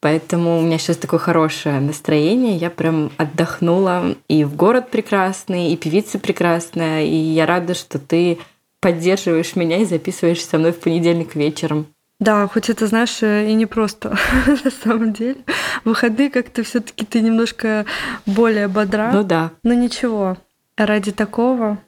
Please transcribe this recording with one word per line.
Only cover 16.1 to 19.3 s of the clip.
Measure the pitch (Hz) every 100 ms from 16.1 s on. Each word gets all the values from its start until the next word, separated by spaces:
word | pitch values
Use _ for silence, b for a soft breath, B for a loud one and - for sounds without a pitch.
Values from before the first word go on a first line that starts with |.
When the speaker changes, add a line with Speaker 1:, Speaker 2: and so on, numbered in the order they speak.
| 220 285
Speaker 2:
как-то | 254 240 -
всё-таки | 220 247 220 -
ты | 214 233
немножко | 226 226 233 - 220 214 208 B B B -
более | 196 233 220 202
бодра. | 190 208 214 220
Speaker 1:
Ну | 208
да. | 196